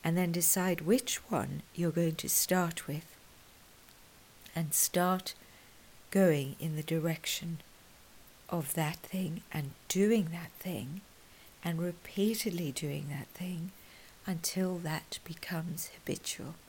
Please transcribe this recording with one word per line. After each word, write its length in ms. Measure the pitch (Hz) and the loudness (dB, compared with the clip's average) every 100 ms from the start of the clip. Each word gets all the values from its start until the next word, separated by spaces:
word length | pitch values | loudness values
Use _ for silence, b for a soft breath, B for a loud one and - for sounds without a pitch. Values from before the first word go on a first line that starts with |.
and 140 | 165 170 | 2 2
then 140 | 180 | 2
decide 500 | 170 170 - 185 175 | 2 4 4 2 2
which 360 | 160 240 - - - | 4 4 4 -6 -2
one 320 | 170 135 143 - | -2 0 -4 -8
you're 160 | - 170 | -2 0
going 260 | 160 165 160 | 2 0 0
to 120 | - | 0
start 580 | - - 185 175 165 - | 2 4 4 2 -2 -6
with, 300 | 151 - - - - - - - - - - - - - - - | -8 -8 -20 -20 -20 -20 -20 -20 -20 -20 -20 -20 -20 -20 -20 -10
and 200 | - 156 | -6 -2
start 600 | - - 180 180 185 - - B B B B B B - | 2 2 2 4 2 -2 -10 B B B B B B 0
going 460 | 196 190 147 135 - | 6 8 6 2 -4
in 160 | 160 156 | -2 -2
the 80 | |
direction 760 | 151 165 160 160 - - 170 165 - - - - - - - - - | 0 0 2 -2 -2 -4 -4 -6 -10 -20 -20 -20 -20 -20 -20 -20 -6
of 240 | 175 143 | -4 -2
that 240 | - 151 160 | 0 0 -2
thing 440 | - 190 185 170 - | -6 -4 -2 -4 -6
and 180 | 156 143 - - | -4 -4 -8 -4
doing 420 | 185 202 226 165 | 2 6 6 2
that 180 | 170 170 - | -4 -10 -10
thing 400 | 185 151 117 180 - - B B B B | -6 -4 -6 -8 -12 -20 B B B B
and 180 | 170 165 | -4 0
repeatedly 880 | 175 175 - - 202 220 220 175 160 | -2 -4 -8 2 2 2 -2 -2 -4
doing 320 | 139 151 147 143 | -2 -4 -4 -4
that 180 | 143 - | -8 -10
thing 440 | - 180 175 175 - B B B B - | -8 -6 -4 -6 -10 B B B B -6
until 520 | 170 - 185 185 180 | -2 -2 0 0 0
that 400 | 170 156 - - | -2 -4 -4 -12
becomes 680 | - 165 - 170 170 156 - | -10 -12 -6 -4 -4 -6 -8
habitual 640 | - - - - - 135 165 | -8 -6 -6 -4 -8 -10 -12